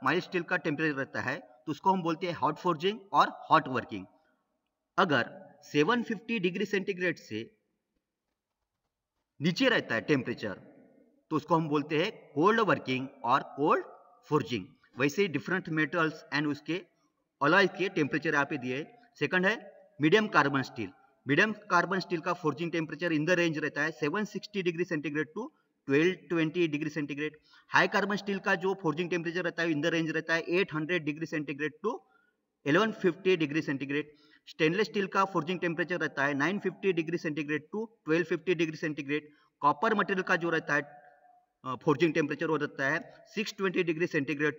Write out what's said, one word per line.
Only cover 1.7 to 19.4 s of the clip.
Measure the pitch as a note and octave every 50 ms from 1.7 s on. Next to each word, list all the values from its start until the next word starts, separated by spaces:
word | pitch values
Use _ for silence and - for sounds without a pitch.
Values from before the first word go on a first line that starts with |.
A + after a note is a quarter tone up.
| D3
उसको | - - F#3+ F#3+
हम | F#3+ E3
बोलते | E3 E3 D#3+ F#3
हैं | F3 E3
हॉट | - - D3 D3+
फोर्जिंग | - - F3+ E3+ C#3+ D#3 F#3+ G#3+ A3+ - - -
और | D3 F#3 B3+ - - - -
हॉट | D#3 D#3 D3+ C#3
working। | C3 A#2 G#2 - A2+ G2 F#2 - _ _ _ _ _ _ _ _ _ _ _ _ _ _ _ _ _ -
अगर | F#3+ F#3 C#3+ A#2+ A#2 - - - - - - - -
सेवन | - - D3 D3+ E3+ A#3 A#3+ A3+
फिफ्टी | - A3+ F#3 - - A#3 A#3
डिग्री | E3+ F#3 E3+ F#3 F3+
सेंटीग्रेड | - - G3 F#3+ G3+ G3 F3+ F3+ F3+ D3+
से | - - - A2 G#2+ A2+ - - _ _ _ _ _ _ _ _ _ _ _ _ _ _ _ _ _ _ _ _ _ _ _ _ _ _ _ _ _ _ _ _ _ _ _ _ -
नीचे | C3+ F3 F3 - C4 B3+
रहता | - F3+ - - A#2
है | A2
टेम्परेचर, | - - D3+ C3+ B2 - A#2 - - G#2 F#2 - - - - - - _ _ _ _ _ _ _ _ _
तो | D#3
उसको | D3+ - - F3
हम | D#3+ E3 D3+
बोलते | D3 D3+ C#3 - E3 D3 F3
हैं | A3 - - - - -
कोल्ड | C#3+ D#3+ G3 A3 A3+
वर्किंग | A3+ F3+ D3 - - - C3 B2+ C3+ C3 - - -
और | A#2 B2 C#3+ -
कोल्ड | - - C#3 C#3+ E3 A3 F#4+ - - - - - - _ _ _ -
फोर्जिंग। | D3 D3+ C3 - B2 G#2+ F#2 - - _ _ _ _ A2+
वैसे | C3 D3 - - G3+
ही | G3
different | C#3 C#3+ - - F3 F#3+ F3+ F3
metals | D#3+ D#3 D#3 D3+ E3 F3 D#3+ D#3 D3+ - - - -
and | C#3+ D3+
उसके | D3+ C#3+ C#3+ - - D#3+ F3+ - - _ _ _ _ _ _ _ _ _ - C#3
alloy | C#3+ E3+ G3 G3
के | F3+ - - F3 G3
temperature | F#3 E3+ D3+ C3 - D#3 - E3 D3+
यहाँ | C#3+ C#3+
पे | C#3 D#3+ C3+
दिए | A#2+ B2+ B2+
हैं। | C3+ E3 - - - _ _ _ -
Second | D3 C#3 - F3+